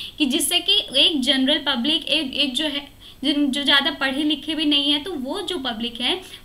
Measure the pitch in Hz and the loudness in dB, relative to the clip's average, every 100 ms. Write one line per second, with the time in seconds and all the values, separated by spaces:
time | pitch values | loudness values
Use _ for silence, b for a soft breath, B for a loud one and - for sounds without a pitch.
0 | B - 277 320 - 349 359 403 - 254 | B 0 2 2 2 0 2 0 2 4
1 | 349 294 240 269 262 302 294 233 285 320 | 4 4 2 2 4 2 0 0 0 0
2 | - 302 285 - 285 247 302 285 - - | 0 -2 -2 -2 0 0 -2 -4 -10 -20
3 | B B 277 294 285 277 285 277 320 - | B B 0 2 2 0 2 2 2 0
4 | 269 262 302 294 320 311 302 285 285 294 | -2 0 0 -2 -2 -2 2 2 2 0
5 | 370 311 254 381 339 349 262 220 233 233 | -2 -6 -6 -6 -4 -4 -4 -4 -6 -4
6 | 247 370 B B | -4 -4 B B